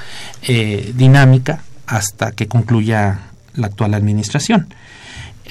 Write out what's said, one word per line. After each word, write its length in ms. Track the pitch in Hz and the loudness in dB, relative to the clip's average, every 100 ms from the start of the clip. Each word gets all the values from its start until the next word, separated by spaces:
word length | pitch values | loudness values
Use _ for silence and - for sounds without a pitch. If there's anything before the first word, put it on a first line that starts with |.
| - - - - | -14 -14 -16 -10
eh, 500 | - 120 107 101 104 127 | -2 0 0 -4 -4 2
dinámica 680 | 131 139 131 131 131 151 - - - | 6 6 6 4 2 -6 -8 -18 -6
hasta 460 | 110 - - 107 | -6 -6 -6 -6
que 160 | - 107 | -6 -2
concluya 720 | 123 110 117 107 110 101 101 - - _ | -2 0 0 2 0 0 -2 -8 -20 _
la 140 | - 107 | -6 -6
actual 260 | 101 107 | -2 -2
administración. 800 | 104 104 104 107 147 160 220 - - - - - - - - - | 0 0 0 -2 -4 0 0 -2 -10 -20 -20 -20 -20 -20 -20 -18